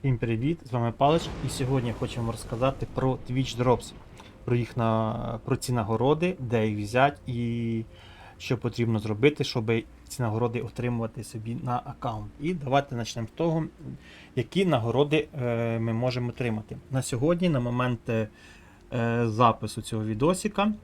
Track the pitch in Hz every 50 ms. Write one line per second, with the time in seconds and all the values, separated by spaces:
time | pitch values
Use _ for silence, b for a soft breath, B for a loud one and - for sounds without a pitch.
0 | - 139 127 113 127 117 117 110 123 147 170 - - 117 113 123 117 117 110 -
1 | 139 143 160 165 - - - - - 127 - - 135 123 139 131 117 120 107 -
2 | 127 120 - 123 117 113 113 110 - - 123 113 127 135 135 - 165 - - 135
3 | 131 131 131 - - - 123 131 131 127 - 120 123 127 120 110 - - - -
4 | - B B B B B B - - - 123 120 117 - - 123 113 113 113 110
5 | 110 110 110 110 120 117 117 - - - 131 127 - - 123 120 107 104 113 110
6 | 120 135 156 156 170 180 185 - 127 113 120 113 107 107 104 104 104 101 117 123
7 | 139 147 - - - 143 123 117 120 117 117 117 117 117 113 110 113 B B B
8 | B B B B B B B - - - 127 110 - 120 107 117 117 117 113 107
9 | 104 107 107 104 131 147 147 - - - - 127 110 113 113 113 - - - -
10 | - - - - 127 110 107 113 120 117 110 120 - 117 - - 120 123 120 117
11 | 117 113 - 123 107 - - 113 107 117 117 131 131 127 123 123 - - 107 -
12 | - 120 113 107 104 107 - - 147 165 185 160 143 127 131 139 139 - 127 120
13 | 113 - - 117 113 - - - 165 170 160 165 156 - - - 151 131 131 B
14 | B B B B B B B 135 120 - - 175 196 180 151 117 113 120 117 131
15 | 147 147 151 170 220 - - 143 123 120 117 117 117 117 113 113 113 117 113 113
16 | 123 127 120 127 123 120 120 - 127 117 110 104 107 - - - - - 131 131
17 | 127 - 139 117 131 160 175 170 185 180 151 127 120 120 120 123 127 123 120 113
18 | - - 117 113 107 104 B B B B B B B B B B B - - 123
19 | 117 117 117 117 120 113 104 110 123 117 110 - - 107 - 117 104 - 120 110
20 | 107 110 110 107 135 165 185 180 - 214 - - 202 214 214 214